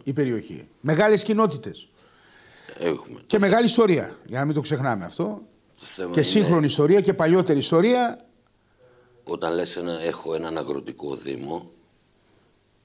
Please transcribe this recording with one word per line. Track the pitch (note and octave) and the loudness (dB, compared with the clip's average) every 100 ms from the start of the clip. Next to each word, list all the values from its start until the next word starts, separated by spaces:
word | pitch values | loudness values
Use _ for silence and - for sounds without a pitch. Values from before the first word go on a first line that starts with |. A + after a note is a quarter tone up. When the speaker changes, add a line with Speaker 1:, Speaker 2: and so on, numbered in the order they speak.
Speaker 1:
η | - | -6
περιοχή. | C3+ C3+ A2+ - D#2 - _ | -4 -2 -4 -8 -16 -18 _
Μεγάλες | C#3 D#3 G#3+ G#3 | -2 2 4 2
κοινότητες. | G#3 G#3+ G#3+ C#3 C#3 - - _ _ _ _ _ - - - - | 2 2 0 -2 -12 -14 -20 _ _ _ _ _ -20 -20 -20 -6
Speaker 2:
Έχουμε. | E2+ C#2 - - - | -4 -4 -8 -18 -2
Speaker 1:
Και | G#3+ | 2
Speaker 2:
Το | |
Speaker 1:
μεγάλη | G3 A3 A#3 | 4 4 4
ιστορία, | - G#3+ D3+ F2+ - - | 4 4 2 -2 -10 -8
για | A#2+ | -4
να | D3 | -2
μην | D3+ | -2
το | |
ξεχνάμε | - D3 C3+ G#2+ F2 | -2 -2 -2 -4 -6
αυτό. | - F#3+ G#3 - _ _ - | -6 -6 -8 -16 _ _ -20
Speaker 2:
το | - | -16
θέμα | - F2+ | -10 -4
Speaker 1:
Και | D#3+ | 0
Speaker 2:
είναι | D3+ | 2
Speaker 1:
σύγχρονη | G#3 F3+ E3+ D3 | 4 4 4 2
ιστορία | C3+ D3 G3+ | 4 4 4
και | G3 | 4
παλιότερη | F3+ D#3+ F#3 F3 C#3+ | 2 4 4 4 2
ιστορία. | B2+ D#3+ G#3+ B3 A#3+ - _ _ _ _ _ _ _ _ _ _ | 2 2 4 2 0 -4 _ _ _ _ _ _ _ _ _ _
Speaker 2:
Όταν | - E2+ E2+ | -10 -4 -2
λες | E2+ F2 F2+ | -2 -2 -4
ένα, | F2 E2 | -6 -4
"Έχω | E2+ D#2+ - D#2+ | -4 -6 -6 -6
έναν | E2 D#2+ | -4 -6
αγροτικό | C2+ C#2 - - D2 C2 | -6 -8 -10 -12 -10 -10
Δήμο", | C#2 B1+ C#2 E2+ - - _ _ _ _ _ _ _ _ _ _ | -8 -10 -8 -10 -12 -20 _ _ _ _ _ _ _ _ _ _